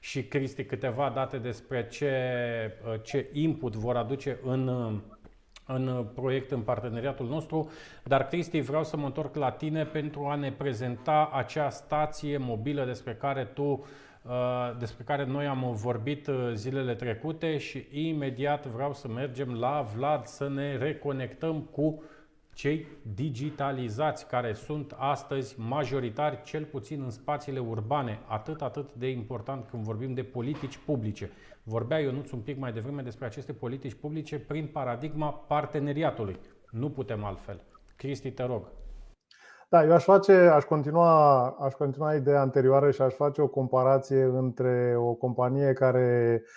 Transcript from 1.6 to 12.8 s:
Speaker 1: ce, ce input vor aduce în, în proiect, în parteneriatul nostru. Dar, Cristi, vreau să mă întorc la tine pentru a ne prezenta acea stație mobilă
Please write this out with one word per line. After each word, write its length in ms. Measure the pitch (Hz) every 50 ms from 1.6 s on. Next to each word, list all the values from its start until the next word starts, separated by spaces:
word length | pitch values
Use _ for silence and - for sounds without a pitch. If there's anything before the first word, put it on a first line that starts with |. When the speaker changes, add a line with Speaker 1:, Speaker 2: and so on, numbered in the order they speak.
| - - 131 120 110 -
Speaker 1:
ce, 240 | - - 147 139 135 131 127 127 123 123 120 117 117 113 110 107 110 110 110 117 113 110
ce 280 | 110 - - 135 - -
input 420 | 151 147 160 160 156 156 131 117 104
vor 200 | 110 107 123 120
aduce 420 | 117 113 110 139 - - 139 123 - -
în, 260 | 127 131 131 131 127 127 123 117 110 107 104 - - - - - - - _ _ _ _ - -
în 400 | - 131 131 131 131 127 123 113 104 120
proiect, 360 | 123 131 131 131 135 135 -
în 100 | 143 120
parteneriatul 640 | 107 127 120 107 110 120 110 117 123 139 135 - 127
nostru. 440 | 117 147 160 156 - 160 160 151 - - - - - - - -
Dar, 220 | 127 135 131 131
Cristi, 340 | - 165 175 165 - - 156
vreau 240 | 127 127 143 156 156
să 120 | 156 -
mă 100 | 151 143
întorc 280 | 135 135 160 147 139 -
la 160 | 151 135 127
tine 340 | - - 160 151 156 156 151
pentru 400 | 156 - 156 147 151 147 143 143
a 100 | 143 147
ne 180 | 147 143 135
prezenta 800 | - - 139 143 120 107 131 123 120 110 - 160 151 151 156 156
acea 380 | 143 135 127 - - 156 143 139
stație 680 | - - - - 151 151 151 151 - - 151 143 143
mobilă 480 | 139 127 123 113 107 113 147 147 143